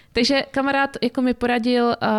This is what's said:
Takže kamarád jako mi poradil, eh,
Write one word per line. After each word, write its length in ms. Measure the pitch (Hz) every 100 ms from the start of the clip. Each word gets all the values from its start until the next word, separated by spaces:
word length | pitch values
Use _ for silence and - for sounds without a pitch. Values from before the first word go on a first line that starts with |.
| -
Takže 300 | 233 247 277 -
kamarád 460 | 269 269 269 277 -
jako 200 | 247 269
mi 120 | 254
poradil, 600 | 247 240 240 247 247 240 -
eh, 60 | 220